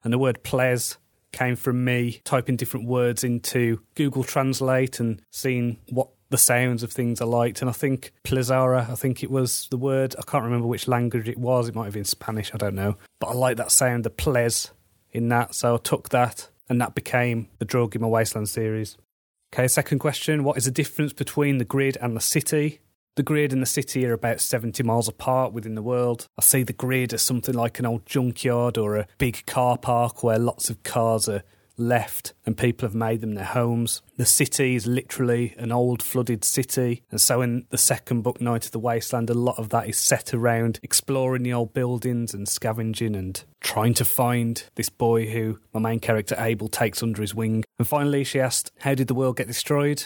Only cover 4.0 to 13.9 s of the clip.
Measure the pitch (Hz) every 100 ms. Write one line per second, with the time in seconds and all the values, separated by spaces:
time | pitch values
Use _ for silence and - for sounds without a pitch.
4 | 147 135 123 - 135 127 131 131 131 -
5 | 117 110 _ - 135 123 120 117 - 123
6 | 131 _ _ 135 - 120 127 120 117 -
7 | 120 117 117 120 120 104 127 117 143 131
8 | - _ - 131 123 131 131 127 113 123
9 | 135 120 135 135 127 - - 127 135 135
10 | 135 - - 147 117 120 117 117 - 120
11 | 120 117 110 117 123 127 117 113 107 104
12 | 101 - - 110 101 107 104 95 101 104
13 | - _ - 120 127 117 117 - 127